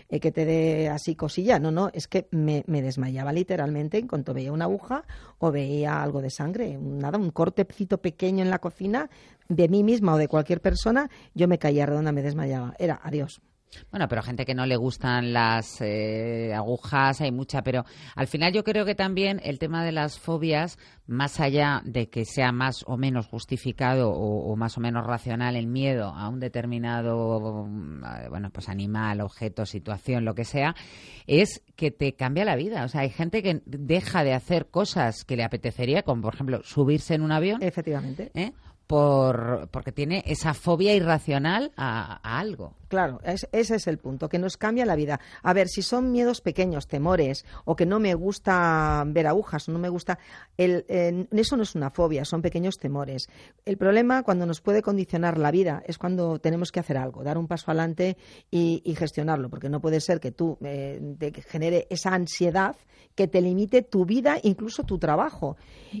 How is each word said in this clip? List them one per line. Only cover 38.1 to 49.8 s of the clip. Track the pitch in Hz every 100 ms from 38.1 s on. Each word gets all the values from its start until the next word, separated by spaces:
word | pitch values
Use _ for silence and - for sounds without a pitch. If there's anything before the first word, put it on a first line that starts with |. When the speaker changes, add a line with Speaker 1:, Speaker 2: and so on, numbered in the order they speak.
| 135 214
Speaker 2:
¿Eh? | - 196 - - - - 151
Por, | 147 139 131 120 117 127 -
porque | - -
tiene | - 143 185 -
esa | 151 160
fobia | 143 - 170 196
irracional | 208 165 156 - 139 147 196 285 -
a, | 135 113 98 -
a | 110 117
algo. | 208 170 82 - -
Speaker 1:
Claro, | 190 170 123
es, | 123 185 -
ese | 220 220
es | 220 -
el | 156
punto, | - 135 156
que | 175
nos | 185 -
cambia | 214 233 240
la |
vida. | 151 147 147 - -
A | -
ver, | 185 185
si | -
son | 185 247 254
miedos | 240 240 233
pequeños, | - 147 185 156 -
temores, | 143 151 180 139 139 - -
o | -
que | 156
no | 175 214
me | 208
gusta | 175 185 202 - 180 170 160 156 147 147
ver | 151 156
agujas, | 175 208 151 -
o |
no | 165